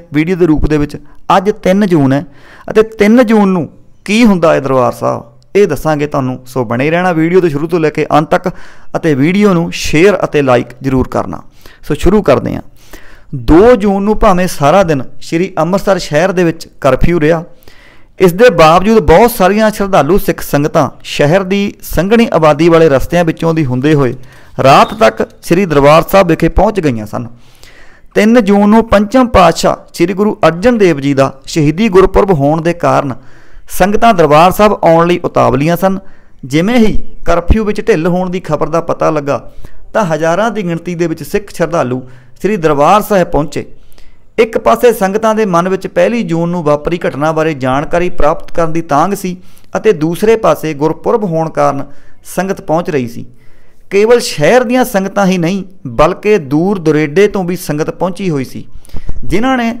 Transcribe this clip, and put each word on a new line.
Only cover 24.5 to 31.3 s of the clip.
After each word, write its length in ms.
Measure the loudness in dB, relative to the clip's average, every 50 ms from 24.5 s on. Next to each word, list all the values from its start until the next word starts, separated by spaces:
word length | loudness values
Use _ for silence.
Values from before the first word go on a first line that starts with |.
| -6 0 4
ਰਾਤ 300 | 4 6 6 4 2 0
ਤੱਕ 320 | 0 0 0 0 -2 -6 -8 -10 -14
ਸ਼੍ਰੀ 240 | -4 -2 0 0 0
ਦਰਬਾਰ 380 | 2 2 4 4 6 6 4 4 2
ਸਾਹਿਬ 160 | 2 2 4
ਵਿਖੇ 220 | 2 2 0 0 0
ਪਹੁੰਚ 300 | 2 0 0 0 0 -2
ਗਈਆਂ 260 | -2 -2 -2 -4 -6
ਸਨ। 220 | -8 -8 -10 -10 -10 -14 -20 -20 -20 -20 -20 -20 -20 -20 -20 -20 -20 -20 -20 -20 -4 -2
ਤਿੰਨ 240 | 0 2 4 4 4
ਜੂਨ 300 | 4 4 4 4 4 4
ਨੂੰ 140 | 4 4 4
ਪੰਚਮ 400 | 4 2 2 2 2 2 2 2
ਪਾਤਸ਼ਾਹ 480 | 2 4 4 4 4 2 2 0 -2 -2 -4 -8 -12 -4
ਸ਼੍ਰੀ 200 | -2 -2 -2 0
ਗੁਰੂ 220 | 0 -2 -2 0 2 0
ਅਰਜਨ 300 | 0 0 2 0 0 2
ਦੇਵ 220 | 4 2 2 2 0
ਜੀ 140 | -2 0 0
ਦਾ 180 | 0 0 0